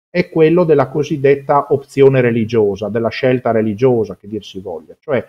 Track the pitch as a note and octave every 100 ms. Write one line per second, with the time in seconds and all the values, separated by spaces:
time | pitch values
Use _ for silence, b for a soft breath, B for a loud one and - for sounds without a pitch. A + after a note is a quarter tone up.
0 | _ F3 F3 E3 D#3 E3+ E3 C#3+ C3 D3
1 | C#3+ D#3 C#3 C#3+ C#3 D3 - F#3 - C#3
2 | C3+ C3+ A#2+ A#2 G#2+ A2+ G#2 F#2+ G#2 A2+
3 | A2+ - B2+ B2+ A#2+ A2+ A2 G#2 C3 A#2
4 | G2+ F#2 G2+ G#2+ - F#2+ G2 D#2+ D#2 -
5 | - B2